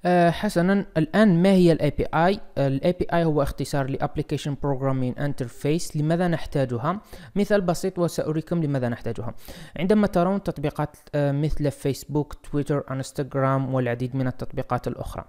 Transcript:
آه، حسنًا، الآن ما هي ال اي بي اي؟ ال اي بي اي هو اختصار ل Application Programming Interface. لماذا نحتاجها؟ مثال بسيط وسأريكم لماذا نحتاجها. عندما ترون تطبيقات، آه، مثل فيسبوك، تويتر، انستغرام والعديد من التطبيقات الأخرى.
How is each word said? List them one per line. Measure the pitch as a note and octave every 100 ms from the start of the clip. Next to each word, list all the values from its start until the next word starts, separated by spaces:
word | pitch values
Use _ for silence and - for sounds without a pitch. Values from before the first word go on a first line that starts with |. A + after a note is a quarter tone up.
آه، | F3 F3+ E3+
حسنًا، | E3 G#3+ E3+ F3 G3+ F#3+ D#3+
الآن | D#3 F#3+ A3 E3+
ما | F#3
هي | F#3+ F3
ال | D#3
اي | D3
بي | - -
اي؟ | D3+ E3+ G#3 - -
ال | C#3 C3+
اي | F3
بي | F3+ -
اي | E3+
هو | E3 D3+
اختصار | C#3 - C#3 D3 C3+
ل | C3+
Application | C#3+ D#3 D3 D3 D3+
Programming | C#3 C#3+ C3+ C3+ C3 B2+ -
Interface. | C#3+ C#3 A#2+ - C#3+ D#3+ - D3+
لماذا | D3+ E3 F3+
نحتاجها؟ | D#3+ - D3+ C3 A#2+ D#3 G3 - - - F#3+
مثال | G3+ G3+
بسيط | F3+ E3 F#3+ F3
وسأريكم | E3+ - - D#3 - E3+
لماذا | D3+ C#3+ A#2+
نحتاجها. | A#2+ A2+ A2+ A2 - - - - -
عندما | G3 G#3+ G3+
ترون | F#3+ F3 G3+
تطبيقات، | G3 D#3 D3 - D3+ - -
آه، | D3 C#3+
مثل | C#3 D3+ - C#3+
فيسبوك، | - D3 C3 - C#3+ C#3+
تويتر، | - - D3 C#3+ C#3+ -
انستغرام | C3 C3 - C3+ C3+ C3+ C3+ C3+
والعديد | C3 B2+ A#2+ B2+ C3+
من | B2+
التطبيقات | - B2+ - B2+ B2 -
الأخرى. | A#2+ - -